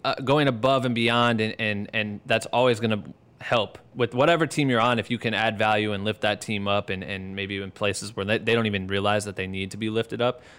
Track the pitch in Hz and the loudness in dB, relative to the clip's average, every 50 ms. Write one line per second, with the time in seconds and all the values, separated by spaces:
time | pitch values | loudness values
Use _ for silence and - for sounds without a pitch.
0 | - 139 131 - 135 120 139 151 147 139 127 110 110 131 135 135 123 127 120 117 | -4 -2 -2 -2 0 2 4 4 4 4 2 2 2 4 4 4 2 2 2 2
1 | 117 113 117 120 120 120 117 110 110 107 - - 113 107 104 101 104 - - 113 | 2 4 4 6 4 4 4 2 0 0 -2 -2 -2 -2 -2 -2 -4 -4 -2 -2
2 | 107 104 104 98 - - 113 113 - - - 117 127 127 120 107 117 113 110 104 | -2 -2 -6 -8 -2 0 0 0 0 0 0 2 4 4 4 2 0 0 -2 -2
3 | 92 - - - _ _ _ _ - - 123 120 104 - - - - - - 127 | -4 -10 -16 -20 _ _ _ _ -4 0 0 0 0 -2 -6 -14 -20 -14 -4 -2
4 | 123 117 - 123 135 160 170 165 160 147 - - 147 135 127 117 113 123 123 117 | -2 0 2 4 4 4 4 4 2 0 0 0 2 2 4 4 4 4 2 2
5 | 104 - 123 110 - 120 110 98 110 113 110 101 110 107 110 107 107 107 104 98 | 0 -2 -4 -4 -2 -2 0 0 0 0 0 0 2 2 2 2 2 0 -2 -2
6 | 98 107 107 - - 107 104 98 - - 110 104 101 101 101 101 101 - 98 92 | -2 -4 -4 0 0 0 0 -2 -4 -6 -6 -4 -2 0 0 -2 -2 -2 -6 -6
7 | 98 - 101 95 95 95 95 98 98 98 101 98 98 98 - - 104 101 98 - | -6 -8 -8 -8 -10 -10 -8 -8 -6 -6 -6 -6 -8 -10 -8 -4 -2 -2 -2 -4
8 | - 104 113 - 98 98 110 117 104 117 113 117 113 107 101 98 92 92 98 98 | -6 -8 -8 -6 -2 0 0 0 2 2 2 2 2 0 -2 -2 -4 -4 -4 -2
9 | 98 104 104 107 101 104 95 - 95 92 95 95 95 95 - 101 110 110 107 113 | 0 0 0 0 -2 -4 -6 -8 -8 -8 -6 -6 -6 -8 -6 -6 -6 -4 -2 -4
10 | 113 - 113 113 120 123 123 - - - - | -4 -4 -4 -2 -2 -2 -2 -4 -10 -20 -20